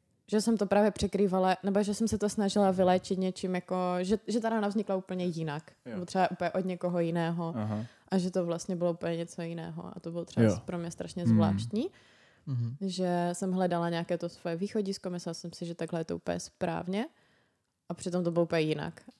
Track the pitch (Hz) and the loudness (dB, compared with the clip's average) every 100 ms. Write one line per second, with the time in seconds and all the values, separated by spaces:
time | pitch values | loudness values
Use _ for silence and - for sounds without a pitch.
0 | _ _ - 214 226 226 202 202 214 - | _ _ -2 0 2 2 4 6 6 4
1 | 202 190 202 185 185 185 196 196 202 202 | 0 2 2 4 4 2 2 2 2 0
2 | 220 208 208 - 196 208 196 185 185 185 | 0 0 0 2 2 4 4 6 6 4
3 | - 185 185 185 185 180 - 185 180 180 | 2 -2 -2 -2 -2 -4 -2 -2 0 0
4 | 185 208 - 226 220 220 208 208 202 190 | 0 0 0 -2 0 0 0 -2 0 -2
5 | 190 185 180 160 160 147 - - 254 208 | -2 -4 -2 -2 -4 -6 -8 -16 -10 -8
6 | 175 190 180 185 175 185 190 180 180 175 | -2 2 2 2 -2 -2 -2 -2 -2 0
7 | 170 170 165 170 165 135 107 107 123 - | 0 0 0 -2 -4 -2 -2 -4 -6 -12
8 | _ 190 180 185 170 170 - 180 175 165 | _ 0 0 0 0 -2 -4 0 0 0
9 | 170 165 170 - 170 170 170 160 175 - | -2 -4 -6 -8 -8 -8 -8 -10 -12 -12
10 | 165 170 165 - 110 95 - 175 170 - | -8 -8 -4 4 4 4 -4 -6 -6 -8
11 | 175 - 170 110 107 101 117 214 339 - | -8 -2 4 4 4 2 -2 -4 -4 -8
12 | _ _ _ _ - 127 117 131 196 180 | _ _ _ _ -6 -4 -4 -4 -6 -2
13 | 180 175 175 175 190 185 180 175 170 170 | 0 2 0 -2 -2 2 2 2 0 -2
14 | 170 175 175 - 175 170 202 220 196 196 | -2 -2 -4 -6 -6 -4 -2 -2 -2 -4
15 | 185 175 170 165 175 - 170 170 165 165 | -6 -6 -6 -8 -10 -8 -8 -6 -4 -4
16 | 165 170 - 180 - - 175 165 175 196 | -4 -4 -4 -4 -6 -6 -4 -2 -4 -4
17 | 294 - _ _ _ _ _ _ - 175 | -6 -10 _ _ _ _ _ _ -12 -8
18 | 185 180 175 170 170 165 156 151 165 - | -2 0 2 2 2 2 2 0 -2 -8
19 | - - | -18 -8